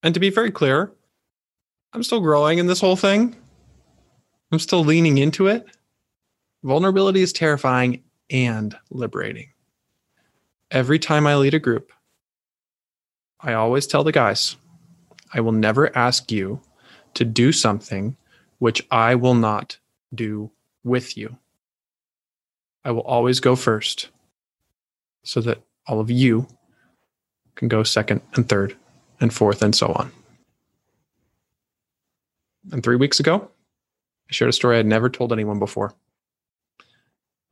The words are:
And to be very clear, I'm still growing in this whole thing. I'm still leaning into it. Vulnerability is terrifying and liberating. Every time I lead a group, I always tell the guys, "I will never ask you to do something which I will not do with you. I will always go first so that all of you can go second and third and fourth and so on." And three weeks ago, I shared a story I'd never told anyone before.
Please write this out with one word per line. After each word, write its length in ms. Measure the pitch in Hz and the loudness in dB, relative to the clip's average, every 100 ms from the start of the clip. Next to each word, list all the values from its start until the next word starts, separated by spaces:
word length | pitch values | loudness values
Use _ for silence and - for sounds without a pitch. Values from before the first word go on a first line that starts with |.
And 100 | 170 | 0
to 60 | 170 | 0
be 100 | 196 | 0
very 220 | 202 226 | 0 -2
clear, 400 | - 143 135 196 _ _ _ _ _ _ _ _ _ _ | 0 0 0 -2 _ _ _ _ _ _ _ _ _ _
I'm 100 | - | -10
still 160 | 240 233 | -4 -2
growing 380 | 170 147 147 165 | 2 4 4 2
in 100 | 175 | 0
this 140 | 180 | 0
whole 160 | 190 185 | 2 2
thing. 380 | 196 202 240 - _ _ _ _ _ _ _ _ _ _ _ | 2 2 0 -2 _ _ _ _ _ _ _ _ _ _ _
I'm 80 | 165 | -4
still 240 | - 180 | 0 0
leaning 360 | 156 160 165 139 | 4 4 4 4
into 280 | 143 151 196 | 2 2 0
it. 180 | 226 - _ _ _ _ _ _ _ _ _ | 0 -4 _ _ _ _ _ _ _ _ _
Vulnerability 580 | 135 143 185 190 196 190 | -2 0 2 2 2 2
is 100 | 185 | 0
terrifying 720 | - 160 147 139 127 127 123 _ _ _ | 0 0 0 0 0 0 -2 _ _ _
and 480 | 131 123 110 107 101 _ | -2 -2 -2 -6 -10 _
liberating. 640 | - 113 - 107 - - _ _ _ _ _ _ _ _ _ _ _ _ | -10 -8 -8 -10 -12 -18 _ _ _ _ _ _ _ _ _ _ _ _
Every 280 | 135 127 156 | -4 0 0
time 280 | - 151 151 | 2 0 2
I 80 | 143 | 2
lead 180 | 139 | 2
a 60 | 156 | 0
group, 340 | 135 117 - _ _ _ _ _ _ _ _ _ _ _ _ _ _ _ | 0 -4 -6 _ _ _ _ _ _ _ _ _ _ _ _ _ _ _
I 140 | 147 | -6
always 340 | 113 113 127 139 | -2 0 0 0
tell 160 | 143 | 0
the 80 | 147 | 2
guys, 460 | 156 117 101 - - _ _ _ _ _ - _ | 2 2 0 -6 -8 _ _ _ _ _ -20 _
"I 80 | - | -4
will 140 | 113 | 0
never 420 | 110 107 110 156 - | 2 2 2 0 2
ask 340 | 120 117 - | 0 0 -4
you 300 | 110 95 113 _ _ _ - _ | -6 -6 -10 _ _ _ -20 _
to 100 | - | -4
do 300 | 117 113 120 | -4 2 2
something 640 | - 113 107 - 98 104 135 _ _ _ _ | 2 0 -2 -6 -8 -8 -10 _ _ _ _
which 280 | 117 113 - | -2 -2 -2
I 240 | 123 113 123 | 0 2 2
will 200 | 127 120 | 2 2
not 420 | 113 107 - - _ _ _ | 2 -2 -8 -18 _ _ _
do 380 | 117 113 107 107 _ _ _ | -10 -10 -8 -12 _ _ _
with 320 | 123 123 123 - | -4 -4 -4 -14
you. 220 | 107 117 _ _ _ _ _ _ _ _ _ _ _ _ _ _ | -14 -16 _ _ _ _ _ _ _ _ _ _ _ _ _ _
I 80 | - | -6
will 100 | 117 | -6
always 380 | - 123 120 123 | -2 0 2 2
go 160 | 131 131 | 2 2
first 540 | - 110 - - - _ _ _ _ _ _ _ _ _ _ _ | 0 -2 -4 -10 -12 _ _ _ _ _ _ _ _ _ _ _
so 180 | - - | -8 -6
that 220 | 117 113 _ _ - | -4 -6 _ _ -8
all 120 | 110 | -6
of 120 | 107 | -2
you 360 | 120 131 113 127 _ _ _ _ _ _ _ _ _ _ - | 2 2 2 -2 _ _ _ _ _ _ _ _ _ _ -6
can 120 | 120 | -2
go 160 | 110 | 0
second 380 | 110 - 107 104 - | 0 0 0 -4 -2
and 140 | - 117 | -4 0
third 300 | 104 98 - _ _ _ _ | 0 -2 -6 _ _ _ _
and 140 | 117 | -2
fourth 280 | - 107 101 | 2 0 2
and 140 | 104 - | 2 2
so 120 | - | 0
on." 180 | - - - _ _ _ _ _ _ _ _ _ _ _ _ _ _ _ _ _ _ _ _ _ _ _ _ - | -2 -6 -10 _ _ _ _ _ _ _ _ _ _ _ _ _ _ _ _ _ _ _ _ _ _ _ _ -12
And 120 | 143 | -6
three 120 | 120 123 | 0 2
weeks 240 | 139 - | 2 2
ago, 320 | 147 185 - _ _ _ _ _ _ _ _ | 2 0 -2 _ _ _ _ _ _ _ _
I 40 | |
shared 160 | - 120 | -2 0
a 40 | |
story 240 | 123 123 117 | 0 2 2
I'd 80 | 110 | 2
never 240 | 110 120 | 2 0
told 220 | 123 120 | -2 -4
anyone 280 | 113 107 104 | -2 -4 -4
before. 360 | 104 - 101 - _ _ _ _ _ _ _ _ _ _ _ _ _ _ _ | -6 -6 -8 -8 _ _ _ _ _ _ _ _ _ _ _ _ _ _ _